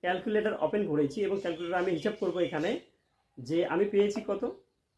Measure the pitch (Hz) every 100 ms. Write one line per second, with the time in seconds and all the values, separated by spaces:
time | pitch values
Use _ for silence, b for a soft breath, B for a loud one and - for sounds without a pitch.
0 | 180 185 226 214 214 - 156 208 185 151
1 | 139 214 196 196 175 160 170 180 185 165
2 | 208 208 190 175 170 156 170 294 - _
3 | _ _ _ - 120 165 - 165 202 202
4 | 208 208 - 196 247 - _ _ _